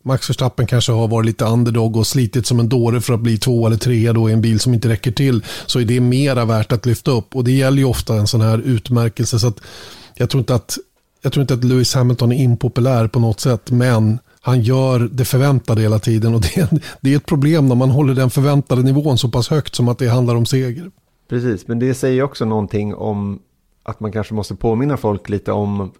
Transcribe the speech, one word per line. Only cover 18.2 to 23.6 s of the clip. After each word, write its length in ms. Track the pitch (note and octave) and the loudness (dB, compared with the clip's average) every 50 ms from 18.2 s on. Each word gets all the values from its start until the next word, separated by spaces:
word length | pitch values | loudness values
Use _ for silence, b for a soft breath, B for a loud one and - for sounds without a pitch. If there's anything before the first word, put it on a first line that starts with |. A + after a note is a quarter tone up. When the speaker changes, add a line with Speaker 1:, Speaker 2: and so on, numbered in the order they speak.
| C3 B2+ | 0 0
Speaker 1:
förväntade 520 | - C#3+ C3 C#3+ C#3+ C#3+ C3 - C3+ B2 B2+ | 2 2 2 2 2 0 0 0 0 2 2
nivån 360 | C3+ C3+ D3 D3 D#3 C3 A2+ | 2 2 2 2 0 0 0
så 100 | - A#2 | 0 0
pass 200 | - B2+ A#2 - | -2 -2 -2 0
högt 260 | D#3 D3+ - - - | 0 -2 -2 -2 -2
som 140 | - B2+ A#2+ | -2 0 0
att 100 | A#2+ - | 0 0
det 100 | C3+ A#2+ | 0 0
handlar 260 | A2+ B2+ B2 A#2+ A#2+ | 2 2 2 2 0
om 120 | B2 A#2 | 0 0
seger. 440 | - - C3 C3 B2+ A#2+ D3+ F3 F#3+ - _ _ _ _ _ _ - | 0 0 -2 -2 -2 -6 -8 -12 -16 -18 _ _ _ _ _ _ -8
Speaker 2:
Precis, 400 | B2 B2 A#2+ B2+ G#2+ F#2 - - | -6 -4 -2 -2 -4 -4 -4 -6
men 100 | A#2 A#2 | -4 -2
det 160 | B2 C3 B2+ | 0 -2 -2
säger 280 | - - C3 B2+ B2+ C3+ | 0 0 0 0 0 0
också 220 | C3+ - - B2+ | -2 -4 -4 -4
någonting 500 | A2 A2 A2 G#2+ F#2 - G#2 G#2 G#2 G2 | -2 -2 -2 -2 -2 -4 -4 -4 -4 -6
om 440 | - G2 G#2+ G#2 G2+ G2+ G2+ G2 - - _ _ _ | -6 -6 -6 -4 -4 -4 -6 -8 -10 -12 _ _ _